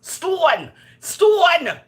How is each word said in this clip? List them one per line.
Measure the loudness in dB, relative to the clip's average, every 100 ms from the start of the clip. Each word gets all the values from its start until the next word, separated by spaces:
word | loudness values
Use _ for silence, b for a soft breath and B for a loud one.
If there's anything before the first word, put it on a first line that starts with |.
Stone. | -16 -12 -6 -2 0 -2 -6 b b b
Stone. | -16 0 2 4 4 2 -2 -10